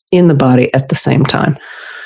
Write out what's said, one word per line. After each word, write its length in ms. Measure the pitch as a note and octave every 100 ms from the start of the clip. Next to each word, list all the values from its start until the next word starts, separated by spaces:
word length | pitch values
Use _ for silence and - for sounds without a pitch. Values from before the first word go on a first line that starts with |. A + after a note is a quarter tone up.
| _
in 180 | F3+ F3
the 60 |
body 380 | C#3+ C3 B2+ B2
at 140 | C3 C3+
the 60 |
same 300 | C3 C#3+ C3
time. 340 | C3+ - - C#3 - - - -